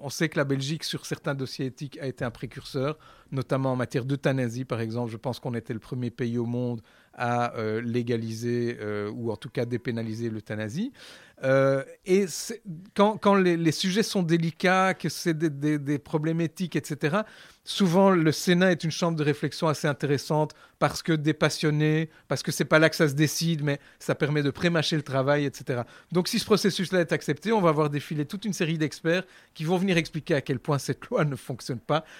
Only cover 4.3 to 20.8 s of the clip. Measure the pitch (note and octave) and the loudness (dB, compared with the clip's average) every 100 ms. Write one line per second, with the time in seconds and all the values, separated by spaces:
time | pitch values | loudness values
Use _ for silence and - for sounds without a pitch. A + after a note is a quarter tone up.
4.3 | C3+ A#2+ A#2 C3 A2+ A2+ A#2 A#2+ A2 C3+ | 0 0 -4 -6 -4 -4 -4 -6 -6 -6
5.3 | A#2 C3+ A#2+ - A2+ - B2+ B2 - A#2+ | -6 -6 -6 -6 -8 -8 -6 -6 -4 -4
6.3 | A#2+ A#2 A#2+ B2 A#2 - _ _ - A#2+ | -2 -2 -2 -4 -6 -10 _ _ -6 -2
7.3 | A#2+ A#2+ - A2 A2 A#2+ A#2+ A#2+ A#2 A2+ | 0 -2 -2 -4 -2 -2 -2 0 -2 -4
8.3 | A2 A#2+ A#2+ A#2+ A#2+ G#2 G#2 G#2 B2 A#2 | -6 -2 0 -2 -4 -6 -4 -6 -6 -6
9.3 | G#2+ A#2+ - A#2 A#2+ C3 A2+ A2+ A2 A#2 | -6 -6 -4 -2 -4 -4 -6 -6 -6 -6
10.3 | A2 - G#2+ G#2+ C3+ B3+ - - - - | -6 -8 -6 -6 -4 -6 -8 -20 -20 -20
11.3 | - C3 C3+ C3+ C3+ C3+ - - F#3+ F#3+ | -6 2 4 4 2 -2 -8 0 2 2
12.3 | - - A#3 G3+ D#3+ F#3+ - G3+ G3+ G#3 | -2 -10 -12 -12 -14 -6 2 2 4 4
13.3 | G3 F3+ E3+ E3 - F#3+ F#3+ G#3 G3+ E3+ | 6 6 4 2 0 0 0 0 0 2
14.3 | E3+ E3 - F#3 F#3 F#3+ F3+ D#3+ - F3+ | 2 0 0 2 4 2 0 -4 -4 -2
15.3 | D#3+ E3 C#3 D3 D3+ C#3 D3 - D#3+ D#3 | 0 0 0 0 0 0 -4 -2 -2 0
16.3 | E3 E3 - F3+ D#3+ - D3 D#3 F#3+ G#3+ | 0 -2 -2 -4 -4 -4 -2 0 0 -2
17.3 | - - - - - G3 F3 G3 F#3 D#3 | -8 -20 -20 -6 2 4 6 6 6 4
18.3 | C#3 - F3+ F#3 E3+ E3 - F3 E3 D3 | 4 4 6 6 4 0 -2 0 2 2
19.3 | C#3+ D3+ - D#3+ C#3+ D#3 C#3+ C#3+ C#3+ - | 0 -2 -2 -2 0 -2 0 0 0 0
20.3 | D3+ D3+ - - - | 0 0 -4 -20 -2